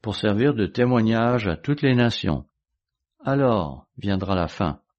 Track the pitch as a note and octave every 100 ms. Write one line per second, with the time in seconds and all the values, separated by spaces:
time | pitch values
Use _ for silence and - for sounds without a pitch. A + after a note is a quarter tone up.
0 | G#2 - G#2+ G#2 C#3 A#2 F#2+ - B2 B2
1 | A2 A2+ A#2+ B2 G2+ D#2+ - D3 C#3 B2
2 | A#2+ - F#2+ D2 - _ _ _ _ _
3 | _ _ C4+ C#3 C3 G#2+ D#2 C2+ - -
4 | G2+ F#2+ F#2+ F#2 E2 - F2 C#2+ _